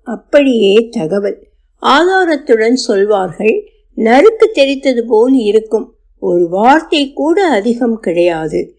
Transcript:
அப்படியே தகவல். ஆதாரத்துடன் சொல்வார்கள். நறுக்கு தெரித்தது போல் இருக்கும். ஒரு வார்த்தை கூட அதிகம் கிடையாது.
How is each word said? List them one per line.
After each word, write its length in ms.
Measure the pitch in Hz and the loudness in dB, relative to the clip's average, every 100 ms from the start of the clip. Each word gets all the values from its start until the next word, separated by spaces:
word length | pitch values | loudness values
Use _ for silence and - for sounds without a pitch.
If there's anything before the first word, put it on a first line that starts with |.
அப்படியே 840 | - 208 - 294 269 233 196 208 233 | -14 -14 0 2 2 2 2 2 0
தகவல். 600 | 240 160 202 202 - _ _ _ _ | -4 -4 -4 -4 -8 _ _ _ _
ஆதாரத்துடன் 920 | - 277 349 381 339 294 294 226 220 | 0 2 2 0 0 -2 0 0 2
சொல்வார்கள். 960 | 254 - 196 208 202 185 147 208 415 - _ _ | -2 -2 0 0 0 -2 -4 -2 -2 -6 _ _
நறுக்கு 580 | - 220 254 403 440 427 | -4 2 4 4 4 0
தெரித்தது 480 | 311 269 269 269 240 226 | 2 0 0 -2 -2 0
போல் 280 | 214 247 | 0 2
இருக்கும். 600 | 262 208 214 220 220 - _ _ _ | 2 2 0 -2 -6 -6 _ _ _
ஒரு 300 | 190 175 170 | -4 -2 -2
வார்த்தை 640 | 185 233 311 320 311 269 | 0 2 2 0 -4 -4
கூட 360 | - 285 349 370 | -4 -2 0 0
அதிகம் 500 | 220 220 240 247 220 | 0 -2 -2 -2 -4
கிடையாது. 760 | - 170 175 160 160 175 - | -4 -2 0 -2 -4 -6 -8